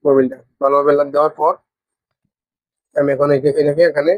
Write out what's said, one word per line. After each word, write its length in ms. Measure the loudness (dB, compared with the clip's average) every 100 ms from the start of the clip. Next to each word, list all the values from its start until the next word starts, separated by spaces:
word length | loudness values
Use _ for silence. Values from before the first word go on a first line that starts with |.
| 2
মোবিলটা 320 | 2 0 -6 _ _
ভালোভাবে 300 | -2 0 0 0
লাগ-, 120 | -2 -2
দেওয়ার 180 | -2 -2
পর 140 | -4 -4 _ _ _ _ _ _ _ _ _ _ _ _ _ -4
আমি 140 | -2 0
এখন 140 | 0 0
একে-, 220 | 0 0
এটাকে 220 | -2 2 0
এখানে 220 | 2 -2